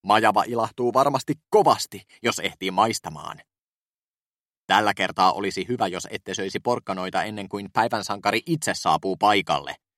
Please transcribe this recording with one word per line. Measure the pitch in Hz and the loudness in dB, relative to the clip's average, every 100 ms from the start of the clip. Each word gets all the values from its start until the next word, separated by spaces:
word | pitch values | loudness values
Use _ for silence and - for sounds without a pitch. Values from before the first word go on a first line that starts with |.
Majava | 95 107 110 143 | 4 4 6 4
ilahtuu | 113 117 110 - 120 | 2 -2 -4 -2 0
varmasti | 120 139 135 - 147 _ | 2 2 0 -4 -8 _
kovasti, | 214 156 117 - 98 _ _ | 4 4 2 -2 -12 _ _
jos | 117 - | -4 -2
ehtii | 92 - 95 | -6 -6 -4
maistamaan." | 92 113 107 - 78 78 - _ _ _ _ _ _ _ _ _ _ _ _ _ | 0 0 0 -8 -12 -12 -14 _ _ _ _ _ _ _ _ _ _ _ _ _
"Tällä | 95 107 | 2 2
kertaa | 98 92 - 92 | 0 -2 4 2
olisi | 92 101 92 92 | 4 -4 -6 -6
hyvä, | 120 101 | -4 -4
jos | 87 - | -4 -10
ette | - - | -12 -10
söisi | 92 98 98 | -8 -6 -4
porkkanoita | 120 120 - 95 92 90 | -2 -2 -4 -8 -4 -4
ennen | 85 107 98 | -4 -8 -10
kuin | 101 101 | -12 -4
päivän | - 117 113 | -2 0 -2
sankari | 95 104 101 110 - | -6 -4 0 -2 -2
itse | 160 - | -4 -2
saapuu | 92 92 78 95 87 | -2 0 0 0 2
paikalle," | 104 104 85 73 71 71 _ | 4 2 2 -2 -2 -14 _